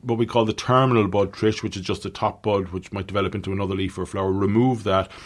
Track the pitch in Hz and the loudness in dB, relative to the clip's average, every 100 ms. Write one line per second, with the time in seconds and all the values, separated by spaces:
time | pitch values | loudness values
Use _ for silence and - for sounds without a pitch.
0 | 120 117 113 120 110 107 - 127 131 117 | -4 -2 0 2 2 0 2 4 4 4
1 | 98 101 98 - 107 107 107 98 92 92 | 2 2 0 0 0 0 -4 -6 -4 -4
2 | 98 - 107 - 107 101 90 92 - 98 | -6 -4 -4 -2 0 0 -2 -8 -8 -8
3 | 92 101 98 104 92 98 98 95 95 95 | -4 -2 -2 -4 -4 -4 -2 -2 -4 -4
4 | 90 98 95 95 98 110 131 117 101 95 | -6 -2 0 2 2 4 4 2 2 0
5 | - - | 0 -8